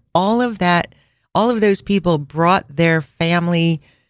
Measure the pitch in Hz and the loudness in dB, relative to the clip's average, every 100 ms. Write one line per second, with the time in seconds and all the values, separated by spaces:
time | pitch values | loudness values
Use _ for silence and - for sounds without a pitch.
0 | _ 170 196 240 247 214 180 175 - _ | _ -2 0 0 -2 -2 0 0 -2 _
1 | _ _ _ 180 226 226 208 196 - 202 | _ _ _ -2 0 2 0 0 0 -2
2 | 170 156 143 156 170 190 - 143 165 160 | 0 -2 -2 -2 0 0 -2 -2 0 0
3 | 147 - 170 175 175 170 165 160 _ _ | -4 -4 -2 0 0 0 0 -2 _ _